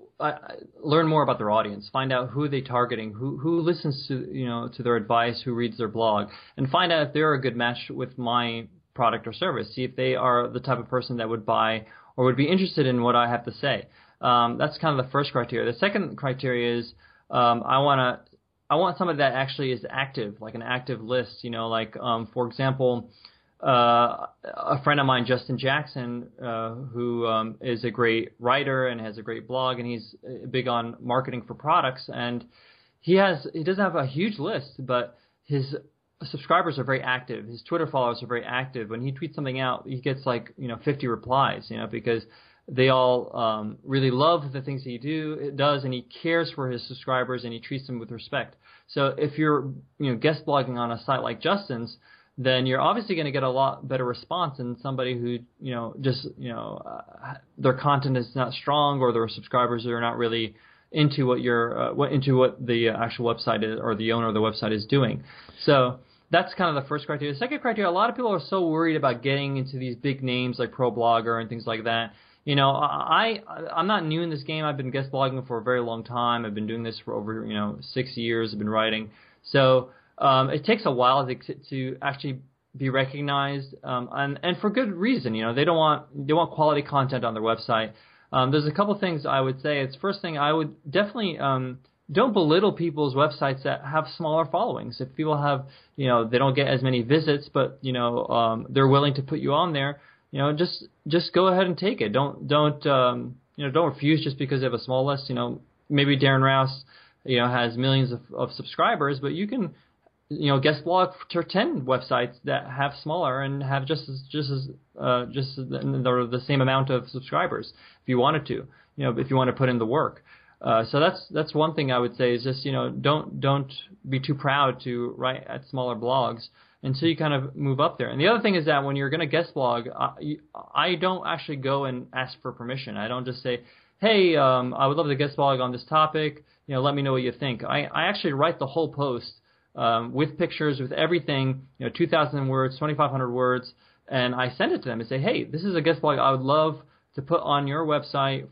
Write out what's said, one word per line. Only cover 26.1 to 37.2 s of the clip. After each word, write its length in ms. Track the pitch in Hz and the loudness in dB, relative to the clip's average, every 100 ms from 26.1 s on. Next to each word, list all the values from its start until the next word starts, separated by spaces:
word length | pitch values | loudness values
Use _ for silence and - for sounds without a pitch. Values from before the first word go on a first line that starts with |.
| 120 117 - | -8 -10 -12
uh, 340 | 123 113 113 117 | -8 -4 -6 -8
who, 520 | 135 117 120 117 117 | -10 -4 -2 0 0
um, 300 | 110 110 107 | 0 -2 -6
is 240 | 131 117 | -4 -4
a 80 | 117 | -2
great 400 | 110 117 113 101 - | 0 2 2 -2 -4
writer 480 | 120 135 139 131 127 | 0 2 2 0 0
and 140 | 117 | -2
has 160 | 110 107 | -8 -10
a 40 | |
great 260 | 104 113 107 | -10 -10 -6
blog, 300 | 127 127 123 | -2 -2 -2
and 80 | 120 | -4
he's, 280 | 117 104 - - | -8 -10 -18 -16
uh, 220 | 123 123 | -14 -4
big 220 | 127 127 | -2 0
on 260 | 120 117 - | 0 -2 -6
marketing 420 | 123 127 131 123 - | -2 0 0 -6 -10
for 80 | |
products. 560 | 110 147 175 139 131 - | -8 0 2 2 -4 -10
And 340 | 123 120 120 - _ _ _ _ _ | -6 -4 -6 -8 _ _ _ _ _
he 140 | - 190 | 2 4
has, 300 | 196 160 - | 4 0 -6
he 100 | 165 160 | -6 -2
doesn't 180 | 190 | 0
have 140 | 190 160 | 0 0
a 80 | 131 | -2
huge 320 | 135 214 208 | -2 -4 -2
list, 440 | 165 202 - - 127 | -6 -6 -8 -12 -2
but 320 | 123 120 - _ _ | -2 -2 -8 _ _
his 320 | - 143 131 143 - _ _ _ | -4 -4 -2 -8 -12 _ _ _
subscribers 560 | 139 147 - 165 175 135 | -14 -12 0 2 2 -2
are 60 | 123 | -2
very 160 | 131 | -2
active. 440 | 123 127 | -2 -4